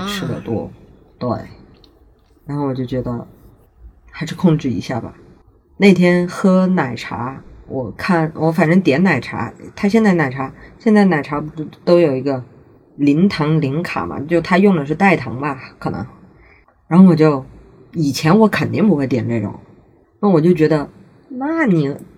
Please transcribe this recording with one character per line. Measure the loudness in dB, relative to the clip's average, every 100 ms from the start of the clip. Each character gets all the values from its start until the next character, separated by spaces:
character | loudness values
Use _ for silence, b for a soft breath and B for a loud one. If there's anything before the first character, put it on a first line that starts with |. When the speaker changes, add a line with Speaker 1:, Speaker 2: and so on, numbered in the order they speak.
| -8
Speaker 1:
吃 | -8 -8
得 | -8
多， | -6 -6
Speaker 2:
啊。 | -8 -14 -20 _ _ _
Speaker 1:
对。 | -6 -6 -10 -20 -20 _ _ _ _ _ _ _ -10
然 | -6
后 | -6
我 |
就 | -6
觉 | -6 -6
得 | -6 -10 -12 -20 -20 _ _ _ -20 -20 _
还 | -12 -12
是 |
控 | 0 2 2
制 | -2
一 | -6
下 | -6 -10
吧。 | -10 -16 -20 -20 _ _ _ 2
那 | 4
天 | 6 4 2 -2
喝 | -2 2 2 2
奶 | 0 -2 -6
茶， | -10 -8 -8 -12 -20 -20 -10
我 | -8 -8
看， | -8 -2 0 -2
我 | -2 -2
反 | 0 2
正 | 2
点 | 2 2
奶 | 2 0
茶， | -4 -10 -10 -12 -20 -6
他 | 0
现 | 2
在 | 2
奶 | 2 0
茶， | -4 -10 B B -4
现 | 2 4
在 | 4
奶 | 2
茶 | -2 -6
不 | -8 -10 -14 -6 2
都 | 4
有 | 4 0
一 |
个 | -4 -4 -8 -20 _ _ _ -2
零 | 0 4 2
糖 | 2 0 0
零 | -2 -4
卡 | -6 -8
嘛， | -8 -10
就 | -2 -2
他 | 0 2
用 | 4 2
的 |
是 | -2 0
代 | 2 2
糖 | -2 -8
吧， | -8 -8 -14 -12
可 | -8
能。 | -8 -10 -14 -20 b b b b _ _
然 | 6
后 | 8
我 | 6
就， | 2 2 -6 -20 -20 -20 -12
以 | -4 -4
前 | -2 2 4
我 | 4
肯 | 2 -2
定 | 0 2
不 | 2
会 | 0
点 | -2 -2
这 | -4
种， | -6 -10 -20 _ _ _ _ _
那 | 2
我 | 4
就 | 4
觉 | 4 2
得， | 0 -2 -14 -20 _ _
那 | -8 -4 -2 0
你 | 0 0 -6 -14